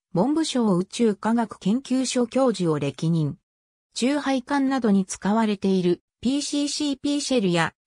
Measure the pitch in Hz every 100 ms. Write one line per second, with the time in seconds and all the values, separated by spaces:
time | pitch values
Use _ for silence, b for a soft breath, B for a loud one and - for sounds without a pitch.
0 | _ 170 247 311 311 254 220 175 190 -
1 | 226 202 214 233 220 - 185 247 - 254
2 | 247 254 233 254 269 208 170 151 143 -
3 | 160 170 143 139 _ _ _ _ _ -
4 | 247 285 277 269 - 285 269 269 226 196
5 | 185 - 190 220 214 202 196 190 175 175
6 | _ _ 233 285 285 285 285 - 294 277
7 | 285 285 - 262 190 170 160 -